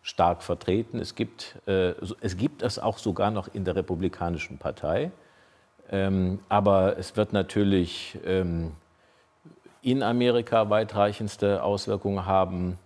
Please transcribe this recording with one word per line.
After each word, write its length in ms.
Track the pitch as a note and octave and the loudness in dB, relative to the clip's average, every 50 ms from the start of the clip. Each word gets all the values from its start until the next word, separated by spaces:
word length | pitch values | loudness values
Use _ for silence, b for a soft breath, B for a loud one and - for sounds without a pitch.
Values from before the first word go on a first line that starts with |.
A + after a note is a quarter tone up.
stark 420 | _ - - - F#2 E2+ F2 E2+ - | _ -12 0 2 2 2 2 0 -2
vertreten. 580 | - F2 E2+ - - F#2 G#2 A#2 - - A#2 | -6 -6 -4 -2 0 0 0 0 -2 -6 -8
Es 160 | - - - | -8 -8 -6
gibt, 400 | - A#2 F#2 - - - - - - _ | -6 -6 -6 -6 -14 -18 -18 -18 -14 _
äh, 260 | - G2 F#2+ F#2 F2+ F2+ - | -2 0 2 2 0 -2 -4
so, 140 | - F#2 A2 - | -8 -10 -10 -6
es 160 | - G#2+ F#2 | -6 -6 -4
gibt 260 | F2+ G#2+ D3 - - - | -2 -4 -4 -4 -2 -4
es 160 | - - - | -4 -4 -2
auch 180 | - A2 A2 | -4 -4 -4
sogar 340 | - - A2 F2+ - G2+ G2+ | -2 -4 -4 -2 0 0 0
noch 180 | A2 G#2 F#2+ - - | 0 -2 -6 -6 -6
in 120 | G2+ F#2+ | -6 -4
der 100 | F2+ F2 | -2 -2
Republikanischen 800 | F#2+ F2+ - F#2 E2 F2+ F2+ - - F2 F2 F2 D#2 - - - | -2 -2 -2 -4 -2 -2 -4 -4 -4 -4 -4 -4 -4 -6 -10 -12
Partei. 540 | D2 - D2+ C#2 - - D2 E2 G#2 C#3+ F3 F#3+ b b b b b b b b b b b b _ - - | -8 -8 -8 -8 -4 -4 -2 -2 -2 -2 -4 -8 b b b b b b b b b b b b _ -14 -6
Ähm, 480 | - G2 F#2+ G2 F#2+ F#2+ F#2 F2+ F#2 G2+ - _ | -2 -2 0 0 2 2 0 0 -2 -4 -4 _
aber 480 | G2+ G#2 G2+ G2+ G2 F#2+ F#2+ F#2+ - | 2 4 4 6 6 6 6 4 2
es 200 | - F#2+ - - | 0 -6 -6 0
wird 180 | - G#2+ - - | 0 0 2 2
natürlich, 840 | G#2 F#2+ - - G#2 G#2 G2 G2 F#2+ F2+ F2 - - - - - - - | 0 0 0 2 2 2 4 4 4 2 0 -4 -10 -12 -12 -14 -10 -4
ähm, 480 | F2 F#2 F#2+ F#2 F2 E2+ E2+ E2 D#2+ D#2 D#2+ _ _ b b b b b b b b b _ _ - - _ _ - _ _ _ | -2 0 0 0 0 -2 -2 -4 -4 -8 -12 _ _ b b b b b b b b b _ _ -20 -20 _ _ -20 _ _ _
in 200 | C3 B2+ C3+ B2+ | 0 0 2 2
Amerika 680 | G#2 A#2 B2 B2 B2 A#2+ A#2+ A#2 - - A2+ A2 G#2 | 0 2 2 4 4 4 2 2 2 2 2 4 4
weitreichendste 920 | G#2 G#2+ A2+ G#2+ - G#2 G2+ G#2 G#2 - A2+ G2+ - - - G2+ G2+ F#2+ - | 4 2 2 0 2 2 2 2 2 -2 -6 -8 -4 0 2 2 2 2 2
Auswirkungen 640 | G2 G2+ G2+ - - G#2 G2 - G2 G2 G2 F2+ | 0 -2 -2 -2 -2 -4 -2 0 -2 -2 -2 0
haben. 540 | F#2 F#2+ F#2+ F#2+ F#2 F#2 F2+ F2+ F2+ F2+ F#2 _ | 2 4 4 2 2 0 -4 -4 -4 -4 -6 _